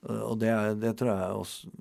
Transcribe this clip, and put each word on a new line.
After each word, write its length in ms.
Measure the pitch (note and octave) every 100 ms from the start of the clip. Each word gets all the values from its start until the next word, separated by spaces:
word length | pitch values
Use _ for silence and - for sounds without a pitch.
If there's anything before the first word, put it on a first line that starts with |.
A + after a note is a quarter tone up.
| -
Eh, 140 | A2
og 160 | A2 A2+
det 100 | A2
er, 240 | A2+ G#2+
det 180 | G#2+ A2+ A2+
tror 140 | B2
jeg 140 | G2
er 100 | F#2+ G2+
også 320 | G2+ - - -